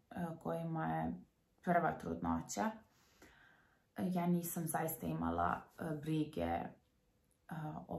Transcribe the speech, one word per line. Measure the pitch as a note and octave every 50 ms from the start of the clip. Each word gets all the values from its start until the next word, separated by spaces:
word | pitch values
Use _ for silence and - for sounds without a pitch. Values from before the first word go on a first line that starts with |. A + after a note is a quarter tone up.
| _ -
e, | - - F3 E3 E3 - -
kojima | E3+ E3 E3 E3 E3 D#3+ D#3+ D#3+
je | D#3+ D#3+ D#3+ D#3 - F3+ F3+ - - _ _ _ _ _ _
prva | - F#3 F3 E3+ D#3+ D#3
trudnoća. | D#3+ - - E3 D#3 - F3+ E3 - E3 - - - G3+ G#3 A3 A3 - - _ _ _ _ - - - - - - - - - - - - _ _ _ _ _ -
Ja | - G3+ F3+ F3+ F3 E3+
nisam | F3 F3 E3+ E3+ - - F3+ E3
zaista | D#3 - D#3+ D#3+ D#3 - - -
imala, | D#3+ D#3+ D#3+ E2 E2 E2 E3+ - - - - - - - -
e, | E3 E3 D3+ D3+
brige, | C#3+ D#3 D#3 D#3 D3+ D3+ - -
e, | - - E2+ - - F3 - - _ _ _ _ _ _ _ _ _ _ _ _ _ - E3+ D#3+ D3+ D3+ D3+ - -
o | - -